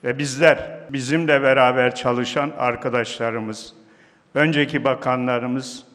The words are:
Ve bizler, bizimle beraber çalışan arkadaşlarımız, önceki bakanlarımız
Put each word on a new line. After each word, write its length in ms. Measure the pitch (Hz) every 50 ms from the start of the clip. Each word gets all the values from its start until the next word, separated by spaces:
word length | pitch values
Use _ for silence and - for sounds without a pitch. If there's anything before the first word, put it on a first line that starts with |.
| -
Ve 140 | 127 123 135
bizler, 640 | 147 139 127 135 160 160 143 107 - - - - - -
bizimle 520 | 135 139 127 123 147 165 170 156 151 139
beraber 540 | 139 135 131 135 127 127 127 131 123 123 120
çalışan 560 | - - 127 123 120 123 120 - 151 143 147 156 -
arkadaşlarımız, 1160 | 127 123 120 117 - 131 117 123 117 110 - - 120 117 113 117 110 110 110 107 - - - - - _ _ _ _ _ _ _ _ _ _
önceki 480 | 139 147 160 160 147 147 139 - 139 120
bakanlarımız 1000 | 139 131 135 - 135 127 127 123 127 123 120 117 123 127 131 127 - - - - _ _